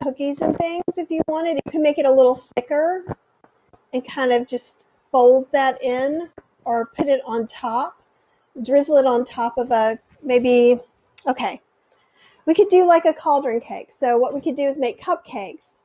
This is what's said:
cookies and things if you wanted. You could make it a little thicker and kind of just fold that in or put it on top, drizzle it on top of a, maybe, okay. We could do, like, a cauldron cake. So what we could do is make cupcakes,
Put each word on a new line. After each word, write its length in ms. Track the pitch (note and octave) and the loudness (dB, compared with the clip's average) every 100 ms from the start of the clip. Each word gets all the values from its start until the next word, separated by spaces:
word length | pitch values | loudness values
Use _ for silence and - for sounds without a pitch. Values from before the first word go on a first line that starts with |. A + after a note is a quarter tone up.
cookies 380 | C4 C4 C#4+ C#4+ | -6 -6 -6 -2
and 160 | D#4+ D4 | -2 -2
things 260 | E4+ E4+ F4+ F4+ | -4 -6 -6 -8
if 140 | D#4+ | -6
you 100 | E4 - | -4 -4
wanted. 320 | D#4 E4+ D#4+ | -4 -4 -4
You 60 | - | -4
could 120 | D#4+ | -2
make 160 | D4+ D4 | 0 0
it 80 | C#4 | 2
a 40 | |
little 260 | C4 B3+ B3+ | 4 4 2
thicker 680 | - - B3 D4 D#4+ F#4 F4+ - _ _ _ _ _ _ _ | -6 -10 -4 -2 -2 -2 -8 -14 _ _ _ _ _ _ _
and 140 | B3+ B3 | -10 -8
kind 260 | - B3+ | -4 0
of 140 | A#3+ B3 | 0 -2
just 400 | B3 - - _ _ _ | -8 -12 -20 _ _ _
fold 340 | C4+ B3 C4 C4 | 4 6 6 4
that 300 | C#4+ C4+ C4+ | 0 0 -2
in 480 | C4 B3 C4+ D#4 E4+ - - _ | -4 -2 -2 -4 -8 -16 -20 _
or 220 | - A#3 A3+ | -6 -4 -4
put 220 | - C#4+ | -4 0
it 120 | C4+ | 0
on 220 | - A#3 A3+ | -2 -6 -6
top, 540 | - B3 A#3 D#4 - _ _ _ _ _ - | -8 -6 -4 -4 -8 _ _ _ _ _ -14
drizzle 340 | A3+ C#4 C#4+ D4 | 0 2 4 4
it 100 | C4 | 4
on 180 | A#3+ | 2
top 320 | B3+ - A#3 A#3 | -2 -4 -4 -4
of 120 | B3+ | -2
a, 280 | A3+ A3 A3+ _ _ | 0 0 -2 _ _
maybe, 560 | D4 B3 B3 B3 A#3+ A#3+ - _ _ - D4 | -2 0 4 4 4 2 -2 _ _ -10 -8
okay. 340 | C4 A3 B3+ _ _ _ _ _ _ _ _ - | -6 -6 -10 _ _ _ _ _ _ _ _ -2
We 80 | |
could 140 | D#4+ G4+ | 2 4
do, 180 | F#4 F4+ | 4 4
like, 180 | E4 | 4
a 80 | E4 | 2
cauldron 480 | D#4 E4 C#4+ C#4+ A3+ | -2 0 0 0 -6
cake. 320 | - G3+ - | -8 -14 -16
So 240 | - B3+ A#3+ | -6 -2 0
what 180 | B3 | 0
we 60 | C#4 | -2
could 160 | D#4+ C4+ | -6 -4
do 100 | C#4 | -2
is 120 | C#4 | -2
make 240 | B3 - | -4 -6
cupcakes, 760 | - D#4+ - B3 F#3+ - - - | -6 -6 -8 -14 -14 -16 -20 -20